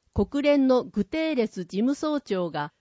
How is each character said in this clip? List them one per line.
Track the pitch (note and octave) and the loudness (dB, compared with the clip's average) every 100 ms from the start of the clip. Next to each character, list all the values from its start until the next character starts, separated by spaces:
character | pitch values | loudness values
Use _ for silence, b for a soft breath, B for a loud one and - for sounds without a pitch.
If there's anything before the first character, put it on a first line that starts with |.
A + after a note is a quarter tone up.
| _ | _
国 | - G3 C#4+ | -4 -2 0
連 | C#4+ C#4+ C4 | 2 4 4
の | B3+ | 2
グ | - G#3 | 2 -4
テ | F#3+ D#4+ D#4+ | -4 -2 -2
ー | |
レ | C4 G#3+ | 0 -2
ス | F#3+ | -6
事 | E3+ F#3+ | -6 -2
務 | B3 | -2
総 | C#4+ D#4 D4 | 0 -2 -4
長 | - F#3+ F3 | -4 -4 -4
が | D3 D3 - | -6 -8 -12